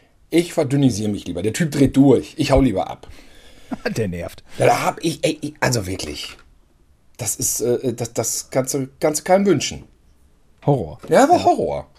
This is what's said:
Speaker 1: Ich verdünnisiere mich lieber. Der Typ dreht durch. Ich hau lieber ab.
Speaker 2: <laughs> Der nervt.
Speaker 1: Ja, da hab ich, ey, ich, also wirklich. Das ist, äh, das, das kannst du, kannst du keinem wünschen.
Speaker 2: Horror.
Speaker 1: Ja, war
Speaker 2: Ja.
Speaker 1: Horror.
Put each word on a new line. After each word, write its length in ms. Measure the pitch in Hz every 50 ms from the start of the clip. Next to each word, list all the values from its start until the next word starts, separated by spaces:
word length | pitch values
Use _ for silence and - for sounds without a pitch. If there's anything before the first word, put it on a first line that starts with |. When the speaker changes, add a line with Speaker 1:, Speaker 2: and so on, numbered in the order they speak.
| _ _ _ _ _ _
Speaker 1:
Ich 220 | - 165 170 175 -
verdünnisiere 580 | 170 156 127 139 143 143 131 104 101 107 107
mich 160 | 104 95 -
lieber. 160 | 90 82 87 92
Der 100 | 110 107
Typ 180 | - 180 147
dreht 260 | - 143 139 127 -
durch. 380 | 139 139 139 123 98 87 - - -
Ich 120 | 147 -
hau 100 | 135 135
lieber 300 | 135 127 98 92 - -
ab. 180 | - - - - - - - - - - - -
Speaker 2:
<laughs> 460 | - - - - 254 - - 247 190
Der 120 | 123 110 95
nervt. 340 | 87 87 85 - - - - - - -
Speaker 1:
Ja, 80 | 123
da 180 | 127 - - 143
hab 180 | 180 - - -
ich, 160 | 165 - - -
ey, 160 | 160 160 -
ich, 140 | - 143 - -
also 260 | 131 127 123 117 92
wirklich. 500 | 90 95 87 - 76 73 - - - - - _ _ _ _ _ _ _ _ _ _ _ _ _ _ _
Das 200 | - - - -
ist, 240 | - 123 - - -
äh, 320 | 110 120 123 - - 131 113
das, 220 | - 120 113 -
das 340 | - 113 - - - - -
kannst 220 | - 135 131 131 -
du, 160 | 143 131 - - _
kannst 220 | - 156 151 -
du 40 | -
keinem 200 | - 185 202 202
wünschen. 400 | 202 170 135 - - 78 69 - - _ _ _ _ _ _ _ _ _ _ _ _ _ _ -
Speaker 2:
Horror. 340 | 143 147 127 92 76 - - - -
Speaker 1:
Ja, 180 | 151 196 262 285
war 80 | 359
Speaker 2:
Ja. 80 | - -
Speaker 1:
Horror. 420 | 349 339 240 - 76 71 - - - _